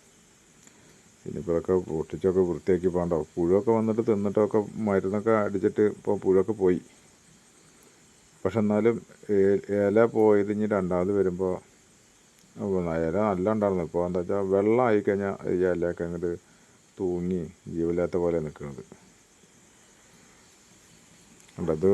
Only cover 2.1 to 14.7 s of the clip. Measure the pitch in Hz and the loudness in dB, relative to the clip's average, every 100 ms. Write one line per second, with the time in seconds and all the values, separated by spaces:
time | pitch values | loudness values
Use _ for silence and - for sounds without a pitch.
2.1 | 85 95 92 90 80 - 92 90 87 85 | -2 0 2 2 0 0 0 0 0 0
3.1 | 85 76 - 85 95 104 113 110 110 117 | -2 -2 -2 2 2 2 2 2 0 0
4.1 | 104 101 98 104 110 101 - 110 98 92 | 0 0 2 2 2 -2 -4 0 0 0
5.1 | 104 107 110 104 98 104 - 107 - - | -2 0 2 0 0 0 2 0 0 -4
6.1 | 101 98 95 95 107 95 87 - _ _ | -2 2 2 2 2 2 2 -2 _ _
7.1 | _ _ _ _ _ _ _ - _ _ | _ _ _ _ _ _ _ -20 _ _
8.1 | _ _ _ - 110 104 107 110 117 - | _ _ _ -4 0 0 2 2 0 -6
9.1 | - - 101 98 101 - 101 101 104 117 | -14 -2 2 2 2 0 0 2 4 2
10.1 | 113 107 104 101 104 107 104 92 90 90 | 4 4 4 2 -2 0 0 0 0 0
11.1 | 101 92 90 92 90 - _ _ _ _ | 0 0 0 -4 -4 -10 _ _ _ _
12.1 | _ _ _ _ - 104 95 85 82 82 | _ _ _ _ -10 -4 -2 -2 -2 -2
13.1 | 87 107 92 95 110 104 95 80 85 87 | 0 0 0 0 0 0 0 -2 -2 -2
14.1 | 90 87 98 98 98 104 | -2 -4 -4 0 2 2